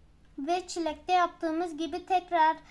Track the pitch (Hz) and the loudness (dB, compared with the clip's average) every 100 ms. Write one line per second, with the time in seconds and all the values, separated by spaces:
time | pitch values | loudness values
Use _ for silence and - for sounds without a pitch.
0 | - _ - - 277 359 359 349 320 302 | -20 _ -20 -10 -4 -4 -4 -6 -6 -6
1 | - 359 349 - 330 320 349 302 320 349 | 0 2 2 -2 -4 -2 -4 -6 -6 -6
2 | 359 359 359 349 311 320 - | 0 0 2 2 4 2 -6